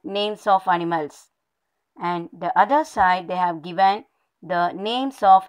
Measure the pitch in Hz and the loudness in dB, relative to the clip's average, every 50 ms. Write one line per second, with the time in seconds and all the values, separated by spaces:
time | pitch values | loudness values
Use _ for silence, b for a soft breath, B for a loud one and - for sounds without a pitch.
0 | - 190 196 202 208 214 214 196 - 214 196 190 - 190 175 170 170 170 170 165 | -12 -8 -6 -6 -4 -6 -8 -6 0 0 0 2 2 0 -2 0 0 -2 -4 -4
1 | 151 143 - - _ _ _ _ _ _ _ _ _ _ _ _ _ _ _ - | -6 -8 -12 -20 _ _ _ _ _ _ _ _ _ _ _ _ _ _ _ -8
2 | 202 175 175 170 170 - - 170 180 170 - 180 202 208 277 294 277 - - 220 | -6 -6 -6 -6 -8 -12 -12 -8 -8 -2 2 2 2 4 2 0 0 -2 -2 0
3 | 190 185 180 175 175 165 180 180 180 175 170 160 147 180 170 180 190 196 196 220 | 2 2 2 0 -2 -6 -4 -2 -2 -2 -4 -6 -10 -8 -2 2 2 2 2 0
4 | - _ _ _ _ _ _ _ - 165 180 175 175 175 - 185 196 214 240 254 | -8 _ _ _ _ _ _ _ -10 -6 -2 -2 -2 -2 -4 -6 -8 -6 -6 -4
5 | 269 277 - - 214 196 190 190 190 | -6 -6 -6 0 4 6 6 6 4